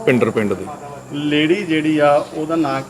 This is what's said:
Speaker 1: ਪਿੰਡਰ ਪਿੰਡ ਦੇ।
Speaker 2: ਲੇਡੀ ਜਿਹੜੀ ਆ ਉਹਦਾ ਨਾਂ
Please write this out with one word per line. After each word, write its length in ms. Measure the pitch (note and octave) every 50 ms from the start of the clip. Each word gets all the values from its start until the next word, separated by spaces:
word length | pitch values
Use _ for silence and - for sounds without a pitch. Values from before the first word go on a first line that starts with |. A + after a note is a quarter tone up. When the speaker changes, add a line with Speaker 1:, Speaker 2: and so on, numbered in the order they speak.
| -
Speaker 1:
ਪਿੰਡਰ 240 | - B2+ A#2 A2+ A2
ਪਿੰਡ 220 | G2+ A2+ G#2+ G2+ G2+
ਦੇ। 120 | F2+ F#2+ F#2 - - - C#3+ - - - C3 C#3+
Speaker 2:
ਲੇਡੀ 420 | D3 D3 D3+ D3 D3+ D#3 D#3 F3+
ਜਿਹੜੀ 440 | G#3 G3+ E3 D#3+ D#3 D3+ D#3 D#3 D3+
ਆ 260 | D3 D3 C#3+ D3 C#3+ - -
ਉਹਦਾ 220 | D#3 D#3 D#3 E3
ਨਾਂ 260 | E3 D#3 C#3 C3+ C3+ C3+ -